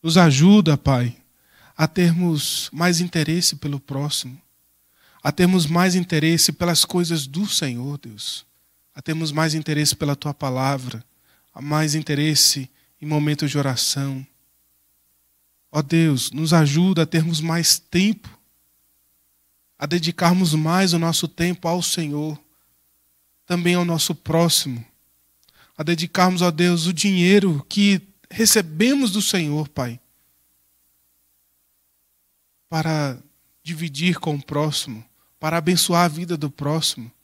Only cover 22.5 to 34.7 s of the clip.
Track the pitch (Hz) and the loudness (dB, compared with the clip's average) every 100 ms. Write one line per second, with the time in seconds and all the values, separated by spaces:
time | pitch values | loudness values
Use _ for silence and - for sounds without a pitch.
22.5 | _ _ _ _ _ _ _ _ _ _ | _ _ _ _ _ _ _ _ _ _
23.5 | 175 170 175 175 165 - 160 - 165 170 | -2 0 0 0 -2 -4 -6 -2 2 2
24.5 | - 139 117 117 _ _ _ _ _ _ | 2 -2 -10 -12 _ _ _ _ _ _
25.5 | _ _ - 151 170 170 - 185 180 180 | _ _ -8 -4 -2 -2 2 2 4 0
26.5 | 156 175 170 165 170 202 185 175 202 190 | 2 2 2 0 0 0 2 6 4 4
27.5 | 147 - 202 202 190 - _ _ - 220 | -2 -4 0 2 2 -4 _ _ 0 2
28.5 | 226 165 156 233 285 247 196 - 190 151 | 2 0 0 0 2 0 -2 -2 -2 -2
29.5 | 147 147 - 123 117 _ _ _ _ _ | -4 -6 -6 -8 -8 _ _ _ _ _
30.5 | _ _ _ _ _ _ _ _ _ _ | _ _ _ _ _ _ _ _ _ _
31.5 | _ _ _ _ _ _ _ _ _ _ | _ _ _ _ _ _ _ _ _ _
32.5 | _ _ 165 160 156 143 123 - _ _ | _ _ -4 -2 -2 -4 -6 -18 _ _
33.5 | _ 156 160 165 139 175 170 165 143 - | _ -14 -10 -8 -2 -2 0 -4 -6 -4
34.5 | 143 151 | -2 -2